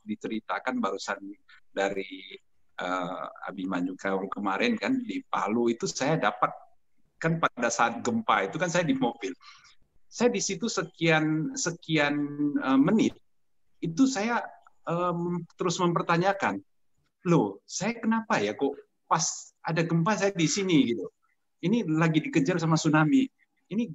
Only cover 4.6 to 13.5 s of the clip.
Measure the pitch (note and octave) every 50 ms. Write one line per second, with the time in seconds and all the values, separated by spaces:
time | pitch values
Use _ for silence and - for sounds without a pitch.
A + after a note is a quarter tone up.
4.6 | A2 A#2+ A2+ G#2+ G2 A2 - C3 A#2+ G#2+ F#2+ F2+ - - - - F#2 G2 G#2+ A#2+
5.6 | A#2+ A#2 A#2 - - F3 - - C3 C#3+ D#3+ D3+ - G#2 - - - - - -
6.6 | - - - _ _ _ _ _ _ _ _ - - E3 E3+ D#3+ D#3+ C3+ - -
7.6 | A#2+ A#2 - - A#2+ A#2 A#2+ B2 G#2+ B2 A2 A#2 A2 - A2+ G#2 G2 G2 - D#3
8.6 | F#3 F3 E3 F3 F3+ D3+ C3+ C3 C3 D3 - - - - - _ - - - -
9.6 | _ - - - _ _ _ - - - - - A3 B3 G3 G3 E3+ - G3 E3+
10.6 | A#3 A3 - G3 F3 - _ - E3 E3 D#3+ D#3 D#3 D#3 D#3 D#3 D#3+ C3+ - -
11.6 | - F3 E3+ - - - D#3+ D3+ D3 C#3+ D3 D3 D3 C#3+ D3 D3 D3 D3 C#3+ C#3+
12.6 | - C3 C3+ C3+ C#3+ E3 G#3+ G#3+ C3 A2 - - _ _ _ _ _ _